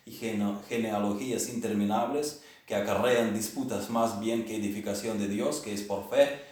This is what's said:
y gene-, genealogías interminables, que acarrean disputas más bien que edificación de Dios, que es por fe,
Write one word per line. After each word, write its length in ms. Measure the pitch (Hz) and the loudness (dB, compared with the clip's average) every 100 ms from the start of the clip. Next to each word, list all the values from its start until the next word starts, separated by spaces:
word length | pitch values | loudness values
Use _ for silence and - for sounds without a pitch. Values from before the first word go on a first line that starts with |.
| - | -18
y 60 | |
gene-, 460 | 113 113 107 101 101 - | -6 -4 0 0 -2 -2
genealogías 800 | 117 110 104 104 104 127 110 - | -2 0 0 0 -2 -2 -2 -2
interminables, 920 | 117 113 104 101 110 120 143 147 - - - - | -4 -2 0 2 2 2 0 -2 -6 -16 -20 -4
que 100 | 104 | 0
acarrean 580 | 104 98 123 120 110 | 2 2 4 4 4
disputas 560 | 104 - - 131 101 101 | 0 -2 -4 -2 -2 0
más 300 | 117 113 104 | 2 2 2
bien 260 | 110 117 107 | 0 0 -2
que 100 | 107 | -2
edificación 640 | 101 101 101 98 113 104 | -2 -2 -4 -2 -2 -2
de 80 | 101 | 0
Dios, 300 | 104 135 - | 0 0 -2
que 160 | 107 | -4
es 80 | 101 | -6
por 260 | - 98 - | -4 -4 2
fe, 320 | 123 - - - | 4 4 2 -10